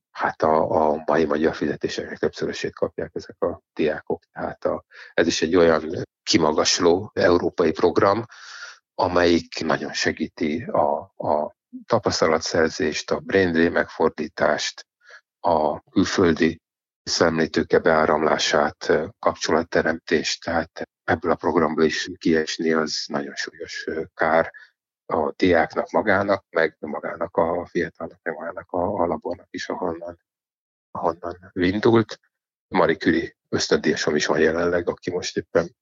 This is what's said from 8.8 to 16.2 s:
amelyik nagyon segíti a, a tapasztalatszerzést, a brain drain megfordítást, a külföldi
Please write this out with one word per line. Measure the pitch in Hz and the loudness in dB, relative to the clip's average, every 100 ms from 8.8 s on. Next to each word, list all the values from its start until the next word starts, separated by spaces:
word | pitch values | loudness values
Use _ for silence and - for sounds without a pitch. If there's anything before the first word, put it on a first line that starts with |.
| _ | _
amelyik | - 95 90 87 85 - - | -4 0 2 4 4 0 -6
nagyon | 82 71 71 | -4 -2 -4
segíti | - 90 - - - 78 80 | -4 -4 -4 -6 -4 -4 -4
a, | 170 - 76 76 - - | -4 0 0 0 -6 -8
a | - 76 76 _ _ 254 - | -2 -2 -2 _ _ -16 -2
tapasztalatszerzést, | 117 95 - 85 80 - 87 82 - 80 73 - | 0 0 0 2 0 0 0 0 0 -4 -4 -4
a | 73 | -6
brain | 80 95 90 | 0 2 2
drain | 82 85 | 4 2
megfordítást, | 80 76 - 82 - 76 - 76 73 - - - _ - - _ _ | 2 -2 0 0 0 -8 -2 0 0 -4 -10 -18 _ -20 -20 _ _
a | 85 80 76 85 | 0 2 2 -2
külföldi | - 101 90 - | -4 0 2 4